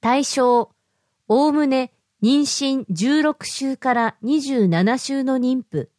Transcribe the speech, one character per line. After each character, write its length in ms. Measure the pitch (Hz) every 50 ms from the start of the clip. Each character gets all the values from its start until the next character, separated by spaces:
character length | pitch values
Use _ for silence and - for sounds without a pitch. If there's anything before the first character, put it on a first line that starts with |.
対 240 | - 226 247 277 277
象、 500 | - - 277 254 247 240 240 226 - _ _ _ _ _ _ _ _ _ _ _ _
お 180 | 214 254 285 302
お 40 | 285
む 120 | 302 302
ね 280 | 277 262 262 262 240 _ _ _ _ _ _
妊 220 | - 220 269 285
娠 420 | 294 277 - - 277 269 269 262 240 -
十 320 | 190 156 196 254 285 311
六 240 | 302 302 302 _ -
週 320 | - - - 269 269 269 -
か 160 | - 262 247
ら 240 | 240 226 220 - _ -
二 180 | 226 294 311
十 260 | 269 277 277 247 208 185
七 300 | 165 165 180 208 240 254
週 260 | - - 277 277 262
の 140 | 262 262 262
妊 240 | 247 254 262 262
婦。 300 | 233 _ - 151 135 - _